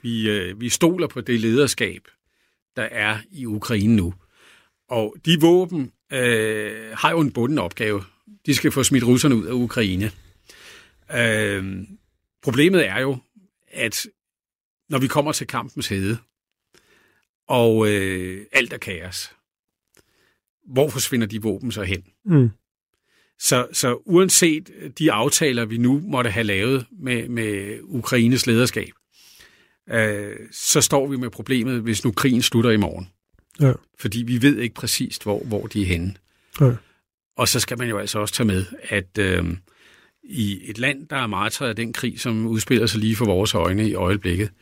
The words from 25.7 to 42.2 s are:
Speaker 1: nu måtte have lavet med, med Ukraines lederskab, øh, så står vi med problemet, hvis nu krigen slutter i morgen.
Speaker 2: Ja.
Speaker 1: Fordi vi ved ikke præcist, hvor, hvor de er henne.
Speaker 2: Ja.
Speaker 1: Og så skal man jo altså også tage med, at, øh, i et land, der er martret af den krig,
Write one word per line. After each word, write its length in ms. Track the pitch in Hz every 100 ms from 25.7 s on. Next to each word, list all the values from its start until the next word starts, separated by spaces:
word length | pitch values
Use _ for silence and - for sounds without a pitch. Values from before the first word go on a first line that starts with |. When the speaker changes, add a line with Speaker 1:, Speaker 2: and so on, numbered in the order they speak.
| 117
Speaker 1:
nu 240 | 123 143
måtte 260 | 196 131 120
have 140 | 98
lavet 420 | 110 95 113 135 120 202
med, 280 | 131 120 113
med 500 | 117 110 98 101 110
Ukraines 640 | - 123 107 127 117 127 -
lederskab, 460 | 113 127 - 95 - _ _ - - - _ _ _ -
øh, 460 | 117 107 104 104 110 -
så 280 | - - 151
står 260 | - 143 139
vi 100 | 131
med 140 | 120
problemet, 500 | - 113 131 117 120
hvis 240 | 113 107
nu 80 | 123
krigen 300 | - 135 120
slutter 280 | - 113 120
i 60 | 107
morgen. 320 | 90 87 92 _ _ _ _ -
Speaker 2:
Ja. 120 | 135 - _ -
Speaker 1:
Fordi 240 | 113 117
vi 200 | 117 123
ved 160 | 135 120
ikke 160 | 120
præcist, 480 | - 117 - 127 -
hvor, 200 | 107 101
hvor 220 | 120 104 110
de 160 | 107
er 40 | 90
henne. 280 | 87 90 95 _ _ _ -
Speaker 2:
Ja. 120 | 135 117 _ _ _ _ _ -
Speaker 1:
Og 120 | 117
så 120 | 123
skal 180 | - 120
man 100 | 120
jo 100 | 101
altså 200 | 104 107
også 160 | 104
tage 120 | - 113
med, 180 | 95 95 269
at, 360 | - 104 95 -
øh, 260 | 95 90 87 90 _ _ _ _ _ _
i 460 | 262 175 104 92 -
et 80 | 107
land, 300 | 135 139 147
der 80 | 139
er 100 | 117
martret 420 | 95 107 - 127
af 80 | 107
den 160 | 117
krig, 280 | - 123 -